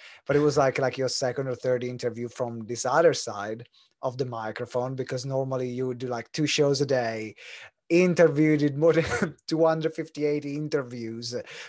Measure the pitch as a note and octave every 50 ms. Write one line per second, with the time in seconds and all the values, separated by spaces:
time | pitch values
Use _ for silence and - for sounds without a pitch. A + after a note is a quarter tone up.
0 | - - - - _ - C#3 D3 D3+ D3 C3+ D3 C3+ C3+ B2 - C3+ B2+ B2 -
1 | C3 B2 - - C#3 B2 B2 - C3+ C3 B2 - - B2+ B2+ B2 B2 B2 B2 B2
2 | - A#2+ A2+ A#2 A#2+ A#2 - - B2+ A#2+ A#2 A#2 A2 G#2 A#2+ A2+ - C3 C3 D#3+
3 | E3+ E3 C3+ - - A#2+ G2+ G2+ G2+ G#2+ A2+ A#2 A#2+ - _ _ _ _ _ _
4 | - C3 A#2+ B2+ C3+ B2+ A#2 A2+ A2 A2 A2 - B2 - - B2+ B2 C3 C3+ B2+
5 | B2+ - C3+ B2+ A#2+ C#3 C3+ C3+ C3+ C3 C3 B2+ B2+ B2 B2 B2 C3 B2+ B2 A#2+
6 | C3 B2 B2 A#2 A2+ _ - - D3+ D3 - - D3 C#3+ C#3+ C3+ D3 C3 C3+ B2+
7 | A#2+ A2+ A2+ A2 A2 G#2+ G2 - - - - - - - _ _ _ - E3 F3
8 | F3+ F3+ E3+ - E3+ D#3 C#3 C#3+ D#3 D#3 D#3 D3 D3 D3 C3+ C#3+ D#3 E3+ D3+ E3
9 | D#3+ - - - G#3 D#3+ D3 - _ - D#3+ D#3+ E3 D#3+ D#3+ D#3+ D3+ D#3+ D#3 -
10 | D3+ D#3 - D3 D3 D3 D3 D3 C#3 C#3+ C#3+ D3 D3+ D3 D3+ C#3+ C3 A#2+ B2 A#2+
11 | A2+ A2+ A2+ A#2 A#2+ A#2 B2 A2+ - - - - -